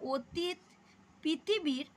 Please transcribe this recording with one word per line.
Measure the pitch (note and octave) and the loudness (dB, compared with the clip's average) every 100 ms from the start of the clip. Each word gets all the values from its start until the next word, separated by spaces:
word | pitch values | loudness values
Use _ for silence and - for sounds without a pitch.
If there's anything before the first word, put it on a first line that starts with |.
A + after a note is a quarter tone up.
| C4 | -2
অতীত | C4+ A#3+ - F4 F4+ - - - - - - | -2 -2 -2 -2 -4 -10 -20 -20 -20 -20 -6
পৃথিবীর | D#4 D#4+ - G#4+ D#4 B3+ C#4+ | -2 -2 2 2 2 -2 -4